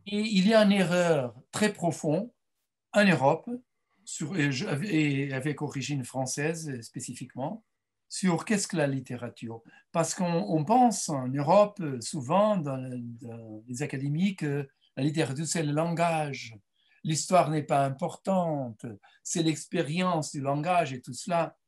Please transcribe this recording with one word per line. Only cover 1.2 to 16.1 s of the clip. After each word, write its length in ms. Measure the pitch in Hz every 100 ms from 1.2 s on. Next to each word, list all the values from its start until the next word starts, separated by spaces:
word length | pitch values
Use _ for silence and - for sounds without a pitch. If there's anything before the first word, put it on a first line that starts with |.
| 123 113 _
très 220 | - 208
profonde 560 | - 170 - 160 165 233 _ _ _ _ _ _
en 120 | - 202
Europe, 440 | 151 135 160 - 247 - _ _ _ -
sur, 320 | - 147 185
et 140 | 143
je, 140 | 127 - 139 208
et 480 | 160 147 139 139
avec 280 | 131 143 147
origine 420 | 147 139 120 143 123
française 760 | - 131 - 151 165 156 123
spécifiquement, 840 | 113 - 131 113 123 123 147 220 _ _ _ _ _
sur 380 | - 185 165 -
qu'est-ce 240 | 202 -
que 80 | 165
la 100 | 139
littérature. 760 | 135 - 120 120 - 117 113 - - _
Parce 240 | 170 165 -
qu'on, 300 | 175 170 202
on 160 | 156
pense 460 | 143 247 247 190 -
en 180 | 139 127
Europe, 560 | 139 147 196 202 202 151 127
souvent 560 | 117 156 120 185 214 196
dans, 320 | 143 135 127 123 120 117
dans 400 | 120 117 113 107 120
les 160 | 123
académies, 540 | 143 135 143 151 202 190
que 300 | 151 143 139 _ _ -
la 80 |
littérature, 420 | 139 151 135 135 160
c'est 160 | 170
le 120 | 147
langage. 840 | 147 170 165 170